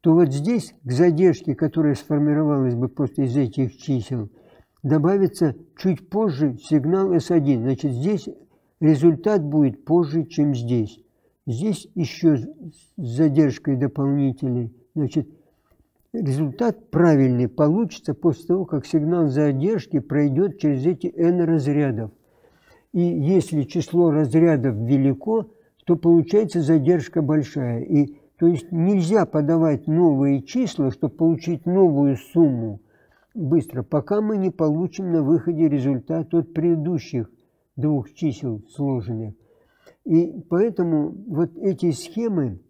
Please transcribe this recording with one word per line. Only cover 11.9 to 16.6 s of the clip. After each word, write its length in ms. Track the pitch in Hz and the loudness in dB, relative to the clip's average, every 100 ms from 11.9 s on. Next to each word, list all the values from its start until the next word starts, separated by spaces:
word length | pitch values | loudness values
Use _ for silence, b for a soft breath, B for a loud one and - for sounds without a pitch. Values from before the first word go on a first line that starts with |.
| - | -6
еще 400 | 151 - 165 143 | -6 0 2 2
с 100 | 262 - 175 - _ - | -2 -14 -20 -20 _ -12
задержкой 800 | 127 120 156 139 151 - - 131 | -8 0 2 4 2 0 -4 -2
дополнительной. 960 | 135 - 139 143 139 123 135 123 117 - _ | -2 -2 -2 0 -2 -2 -4 -4 -6 -12 _
Значит, 360 | - 143 156 - - _ _ _ _ _ _ _ | -6 -4 -4 -6 -14 _ _ _ _ _ _ _
результат 800 | 233 156 135 151 - | -6 -4 -2 -4 -2